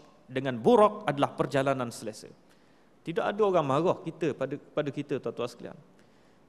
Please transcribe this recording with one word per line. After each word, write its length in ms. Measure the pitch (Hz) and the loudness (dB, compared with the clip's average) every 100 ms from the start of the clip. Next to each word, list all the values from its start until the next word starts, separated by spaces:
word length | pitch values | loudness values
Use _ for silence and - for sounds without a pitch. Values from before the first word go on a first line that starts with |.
| - - - | -20 -20 -10
dengan 240 | 131 135 | -6 -4
Buraq 480 | 120 139 247 208 208 | 0 6 8 6 4
adalah 320 | - 139 139 | -4 0 0
perjalanan 560 | - 147 139 135 131 120 | 0 -2 2 2 0 -2
selesa. 400 | - 110 107 - - _ - _ _ _ _ | -6 -10 -12 -16 -20 _ -20 _ _ _ _
Tidak 180 | - 170 | -6 -2
ada 220 | - 208 | -2 2
orang 240 | 208 180 143 | 2 4 2
marah 320 | 135 175 - | 2 2 0
kita 320 | 165 - 160 - | -4 -4 -4 -2
pada, 160 | 135 143 | -4 -6
pada 300 | - - 143 | -6 -4 -4
kita, 300 | 135 139 131 | -4 -6 -4
tuan-tuan 320 | 113 110 120 | -6 -6 -6
sekalian. 280 | - - - - - - _ - _ | -8 -16 -16 -20 -20 -20 _ -20 _